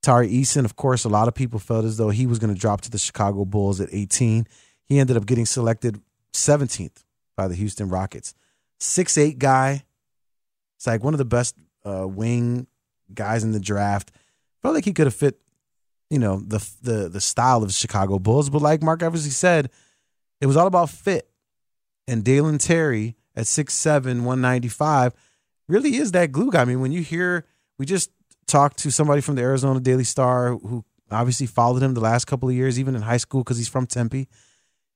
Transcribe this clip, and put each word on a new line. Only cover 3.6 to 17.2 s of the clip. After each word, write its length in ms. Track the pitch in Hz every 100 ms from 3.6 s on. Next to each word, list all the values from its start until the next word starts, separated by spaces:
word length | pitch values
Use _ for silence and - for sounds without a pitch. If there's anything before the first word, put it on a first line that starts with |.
| 98 95
at 80 | 95
eighteen. 540 | 101 98 - 120 110 113 _ _ _ _
He 140 | 139
ended 180 | 131 120
up 80 | 101
getting 200 | 120 113
selected 540 | - 117 113 120 104 - _ _
seventeenth 680 | - - 147 135 - 87 - _ _ _ -
by 120 | 95
the 80 | 90
Houston 340 | 104 - 98
Rockets. 460 | 92 95 - - - _ _ _ _
Six 380 | - - 180 143
eight 220 | 147 131
guy. 460 | 139 135 135 139 - _ _ _ _ _ _ _ _ _
It's 100 | -
like 180 | 113
one 120 | 131 156
of 20 |
the 80 | 123
best, 300 | 120 123 - _ _
uh, 240 | 104 95 95
wing 600 | 95 113 120 120 123 131 _ _ _ _
guys 300 | 101 104 113
in 100 | 110
the 60 | 107
draft. 520 | 95 101 101 101 - _ _ _ _ _
Felt 140 | 269 311
like 100 | 208
he 60 |
could 160 | 165 143
have 80 | -
fit, 240 | 143 - _ _ _ _ _ _ _
you 100 | 147
know, 180 | 107 95
the, 280 | 90 107 - -
the, 280 | 123 110 90
the 120 | 95